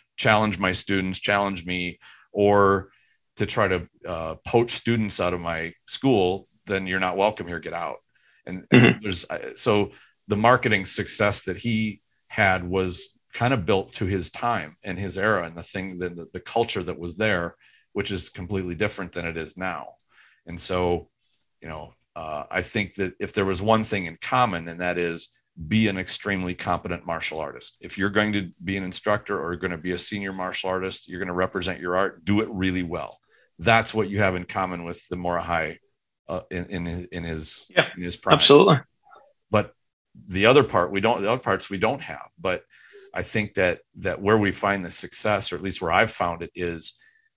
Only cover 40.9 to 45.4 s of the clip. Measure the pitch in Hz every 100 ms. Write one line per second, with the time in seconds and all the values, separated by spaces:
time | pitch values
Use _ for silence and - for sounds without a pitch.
40.9 | 98 110 98 101 131 117 95 - 98 110
41.9 | 139 - 71 - _ 92 90 - _ -
42.9 | - - - 90 110 104 - 90 82 _
43.9 | - 95 78 98 110 98 - 101 98 87
44.9 | - 87 - 107 101